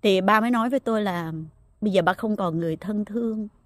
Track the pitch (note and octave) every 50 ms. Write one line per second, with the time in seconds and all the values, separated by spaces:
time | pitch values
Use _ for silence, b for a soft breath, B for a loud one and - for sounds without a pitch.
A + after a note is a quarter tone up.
0 | - A3 F#3+ F#3 F#3 G3+ C4+ G#3+ G#3+ A#3 B3 A#3 A3+ B3 A#3+ C4+ - - A3+ G#3+
1 | G#3+ G3+ F3+ F3 E3+ D#3+ D#3+ D#3+ D#3 D#3 - _ _ _ _ _ - G#3+ F#3 F#3+
2 | E3+ E3+ F#3+ - - A3 G#3+ G3+ G3 F3 D#3+ E3 E3 E3 D#3+ E3 - F3+ G#3+ G#3
3 | G#3 - G#3 A#3+ A#3 A3+ A3 G#3+ G#3+ G#3 _ _ _